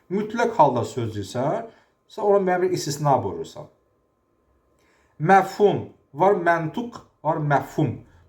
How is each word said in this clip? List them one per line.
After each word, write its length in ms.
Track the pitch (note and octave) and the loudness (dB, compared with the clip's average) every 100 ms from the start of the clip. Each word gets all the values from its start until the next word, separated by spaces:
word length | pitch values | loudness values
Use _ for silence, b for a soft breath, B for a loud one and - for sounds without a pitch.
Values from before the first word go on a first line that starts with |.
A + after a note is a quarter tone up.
| B | B
mütləq 460 | G3 - A#3 A3+ - | -4 -4 -2 0 2
halda 260 | C#3+ B2 | 2 2
söz 280 | G2+ B2 G#2+ | -4 -4 -6
deyirsən, 540 | G2+ F#2+ B2 C#3+ A3 - B B B _ | -6 -8 -4 -2 -4 -8 B B B _
sən 160 | - G#3 | -6 0
ona 140 | G3 | 0
müəyyən 220 | F#3 F3+ | 0 0
bir 120 | F#3 E3+ | 0 -2
istisna 380 | D3 D3 D3 B2 | -6 -2 0 0
buyurursan. 460 | G2 E2 D#2+ - - _ _ _ _ _ _ _ _ _ _ _ _ _ _ - | 0 -8 -12 -14 -20 _ _ _ _ _ _ _ _ _ _ _ _ _ _ -2
Məfhum 680 | E3 G3 F#3+ - G3+ C3+ - - _ | 6 6 4 2 4 2 -6 -18 _
var, 220 | C#3 G3 | 2 2
məntuq 640 | F#3+ E3+ E3 D#3 A#3 A#3+ - - _ | 4 2 2 0 -6 -8 -12 -20 _
var, 160 | D3 D#3 | -4 -2
məfhum. 580 | D3 C3+ - - B2+ G2 b b | 0 0 0 -2 -2 -4 b b